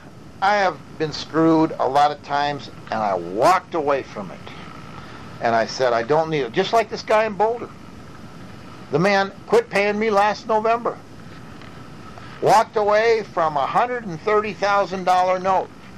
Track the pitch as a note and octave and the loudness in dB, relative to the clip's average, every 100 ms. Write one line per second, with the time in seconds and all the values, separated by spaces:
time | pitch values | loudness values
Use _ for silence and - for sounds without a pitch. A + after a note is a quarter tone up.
0 | - - - - F#3+ G#3 F#3+ C#3+ - - | -20 -20 -20 -2 2 4 2 0 -8 -6
1 | D#3 - - C#3+ D#3+ D#3+ D#3+ D#3 A#2+ C#3 | -6 -6 -4 2 6 6 4 2 0 4
2 | D3 D3 - C#3+ D3 C#3+ - - - A2 | 4 2 -4 -2 -2 -4 -8 -14 -6 -2
3 | G#2+ F#2 E2+ F#2+ C#3+ F#3 - E3+ C#3+ C#3 | 0 0 -2 2 4 4 0 -2 0 0
4 | A2 - F#2+ D2 - - - - - - | -2 -10 -12 -12 -16 -16 -16 -16 -16 -16
5 | - - - - A#2 A2+ A2 - C3 A#2 | -16 -16 -16 -4 0 2 0 0 0 2
6 | A2 D3+ D#3+ D#3 B2 A#2+ C#3+ A3+ A3 G3+ | 2 2 2 -2 -2 -2 0 0 0 -4
7 | - A3 A3 F#3+ G#3+ A#3 - - - - | 0 2 2 0 0 0 -8 -14 -18 -18
8 | - - - - - - - - - C#3+ | -18 -18 -18 -18 -18 -18 -18 -18 -4 0
9 | F#3 G3 G3 - - A3 A#3 G3 G3+ G#3 | 2 2 0 -6 0 2 2 0 0 0
10 | A3 G3+ G#3 G3 - A3 A3 A#3 A3+ - | 0 2 2 0 -2 0 2 0 -2 -8
11 | - - - - - - - - - - | -12 -18 -18 -18 -18 -18 -18 -18 -18 -18
12 | - - - - C3 F#3+ A3+ A3+ G#3 G#3 | -18 -18 -18 -2 4 6 4 2 2 4
13 | A3+ A3+ G3 - D#3+ D3+ B2+ F3+ B3 B3 | 4 2 0 0 0 2 0 2 0 -2
14 | A3+ D#3+ - G#3+ G#3+ E3+ G3 G3+ F#3 F#3+ | -6 -6 0 2 2 0 2 2 0 -2
15 | F3+ F#3 F#3 F#3 F#3 F#3 C#3+ - - | 2 4 4 2 2 0 0 -8 -20